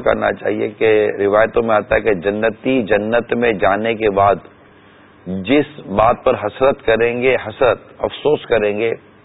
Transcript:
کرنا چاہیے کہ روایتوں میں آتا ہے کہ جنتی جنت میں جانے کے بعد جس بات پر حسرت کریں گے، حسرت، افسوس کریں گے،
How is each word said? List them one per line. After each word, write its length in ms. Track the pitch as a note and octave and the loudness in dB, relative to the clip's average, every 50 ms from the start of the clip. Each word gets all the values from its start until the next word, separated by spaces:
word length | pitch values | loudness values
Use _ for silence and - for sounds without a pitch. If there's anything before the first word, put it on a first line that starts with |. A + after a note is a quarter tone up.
کرنا 320 | B2+ A2+ G#2+ A2 G#2+ G#2 | 2 0 0 0 0 -2
چاہیے 360 | G2+ G2 - G#2+ G#2+ G#2+ A2+ A2 | -4 -2 -4 -4 -2 -2 -4 -6
کہ 400 | G#2 - A2+ A2 G#2+ G#2+ G#2+ G#2 - - | -4 0 2 4 4 4 2 0 0 0
روایتوں 440 | G2+ G2+ G2+ G#2+ A2+ A2 - A#2+ | 0 2 4 4 2 2 0 -2
میں 120 | A#2 A2+ A2 | 0 2 0
آتا 200 | G#2 G2+ - A2 | 0 0 0 -2
ہے 60 | A2+ | 0
کہ 140 | G#2+ A2+ G2+ | 0 0 -2
جنتی 680 | F2 D#2+ G2+ G2+ G#2+ A2 A2+ G#2+ - - B2+ C3 C3 | 0 -2 -2 -2 0 -2 -2 -2 -2 -4 -2 0 0
جنت 520 | G#2+ F2+ G#2+ G2+ G#2 A2 A#2 A#2 A2+ - B2 | 0 0 0 0 0 0 -2 -2 -2 -2 -4
میں 180 | A#2+ A#2+ A#2+ | -2 0 0
جانے 420 | A2 F2 G2+ F#2+ G2 G2+ A2 A2+ A#2 | 0 0 0 0 0 0 -2 -4 -2
کے 160 | G#2+ A2+ G#2 | 0 0 0
بعد 240 | G2 G2 G2 G2+ F#2+ E2+ - - - - - - - - - - - - - - - - - | 2 2 2 2 2 0 -4 -18 -20 -20 -20 -20 -20 -20 -20 -20 -20 -20 -20 -20 -20 -18 -12
جس 600 | F2 F#2 F#2+ F2+ G2+ C#3 D3+ C#3+ - - - - | -10 -8 -8 -2 0 2 2 0 -2 -8 -18 -12
بات 380 | F#2+ F#2+ G#2 A2 A#2+ A#2+ - - | -6 -2 2 2 2 2 0 0
پر 100 | C#3 A#2+ | -2 -2
حسرت 520 | G#2 G2+ G#2 - - C3 C#3 C3+ - - | 0 -4 -8 -4 0 0 0 0 0 0
کریں 360 | - A2+ A2 A#2 A#2+ A#2+ B2 | 0 2 2 2 0 0 0
گے، 120 | B2 C3 B2 | 0 0 0
حسرت، 440 | A2+ - G#2+ G#2 - C3+ A#2 F#2+ - - - - - | 0 -4 -6 -2 0 2 2 2 0 -4 -20 -10 -6
افسوس 480 | - G#2 - - - C#3+ D3+ C#3+ - | -6 -6 -6 -4 -2 0 0 0 0
کریں 320 | - A#2+ A2 G#2 G#2 G2+ G#2 | -2 0 0 2 0 0 -2
گے، 160 | A#2 A2+ - - - - - - | -2 -4 -4 -6 -12 -20 -20 -20